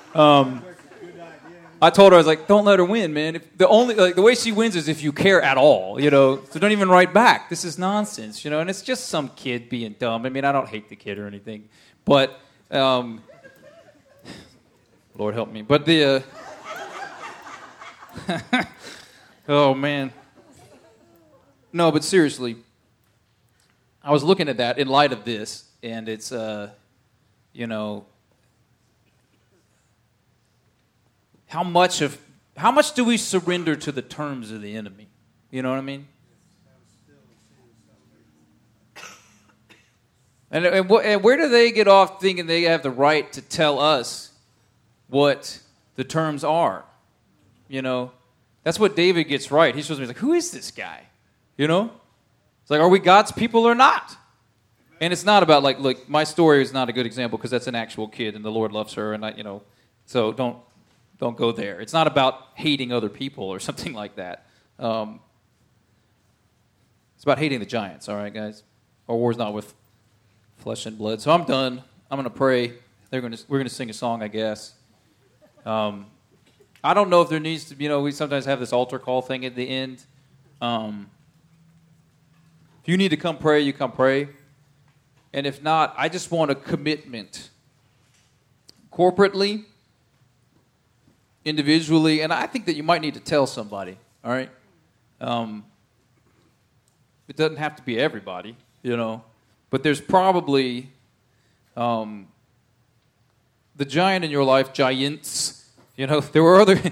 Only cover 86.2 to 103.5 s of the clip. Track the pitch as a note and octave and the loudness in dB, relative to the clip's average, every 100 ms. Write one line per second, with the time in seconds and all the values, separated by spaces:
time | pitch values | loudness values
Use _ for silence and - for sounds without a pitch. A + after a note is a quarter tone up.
86.2 | - E3+ D3+ C#3 - C#3 D3 D3+ - A#2 | -6 -2 -2 -2 -4 -6 -4 -6 -8 -16
87.2 | F#2+ - - _ _ _ _ _ _ _ | -16 -20 -20 _ _ _ _ _ _ _
88.2 | _ _ _ _ _ _ _ - F3+ F#3 | _ _ _ _ _ _ _ 0 0 4
89.2 | G3 G3 G3+ G#3 - _ _ _ _ _ | 2 2 -2 -4 -10 _ _ _ _ _
90.2 | _ _ _ _ _ _ _ _ _ _ | _ _ _ _ _ _ _ _ _ _
91.2 | _ _ D3+ D3+ C#3+ D#3+ D#3 D#3+ D#3+ D#3 | _ _ -10 -4 0 0 2 2 2 0
92.2 | D#3 E3+ - B3+ G3+ D3+ D#3 E3+ D#3 A#2 | -2 -4 -4 -8 -6 -6 -2 -2 -2 -10
93.2 | - D3+ C3 - G#2 G2+ F#2 F#2+ _ _ | -4 -2 -2 -4 -12 -12 -12 -14 _ _
94.2 | A#2 B2+ C3 _ _ _ _ _ _ - | -8 -6 -8 _ _ _ _ _ _ -14
95.2 | B2 A#2+ A2+ G#2+ G#2 _ _ _ _ _ | -6 -6 -6 -12 -20 _ _ _ _ _
96.2 | _ _ _ _ _ _ _ _ _ _ | _ _ _ _ _ _ _ _ _ _
97.2 | - D3 D#3 D3 D3+ D3 - A#2 D3+ A2 | -14 -2 -2 -2 -8 -8 -6 -2 -2 -2
98.2 | F#2+ F2+ G2 A#2 _ _ B2+ A#2 A2+ A2+ | -12 -12 -14 -20 _ _ -6 -4 -4 -8
99.2 | - _ _ _ - C3+ D3 D3 - F#3 | -16 _ _ _ -8 -4 -2 -2 2 2
100.2 | F#3+ F3+ D3 C#3 B2+ B2 C#3 _ _ _ | 4 0 0 -2 -2 -6 -12 _ _ _
101.2 | _ _ _ _ _ - A#2+ A2+ G#2+ G#2 | _ _ _ _ _ -6 -4 -4 -6 -14
102.2 | F#2+ _ _ _ _ _ _ _ _ _ | -20 _ _ _ _ _ _ _ _ _
103.2 | _ _ _ | _ _ _